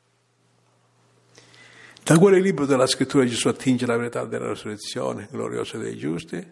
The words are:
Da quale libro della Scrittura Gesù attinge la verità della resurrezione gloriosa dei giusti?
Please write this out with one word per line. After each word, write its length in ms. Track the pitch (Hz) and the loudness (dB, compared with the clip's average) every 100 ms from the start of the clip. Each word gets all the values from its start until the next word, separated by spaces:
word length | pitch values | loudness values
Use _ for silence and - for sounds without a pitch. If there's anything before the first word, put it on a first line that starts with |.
| _ _ _ _ _ _ _ _ _ _ _ _ _ - _ - - - - - | _ _ _ _ _ _ _ _ _ _ _ _ _ -20 _ -20 -20 -20 -20 -8
Da 140 | - 160 | 4 6
quale 220 | 196 185 | 8 6
libro 260 | 196 151 139 | 4 0 2
della 200 | 131 127 | 2 2
Scrittura 400 | - 131 143 123 | 2 2 2 2
Gesù 220 | 113 127 | 0 -2
attinge 380 | 113 131 123 120 | -2 0 0 0
la 120 | 117 | -2
verità 280 | 120 123 120 | -2 -6 -6
della 220 | 120 120 | -6 -6
resurrezione 800 | 107 107 107 - 123 131 117 101 | -8 -10 -12 -10 -6 -6 -8 -10
gloriosa 460 | 117 113 120 113 117 | -8 -6 -6 -8 -8
dei 200 | 113 110 | -10 -8
giusti? 480 | 139 165 - 175 - | -6 -6 -8 -12 -12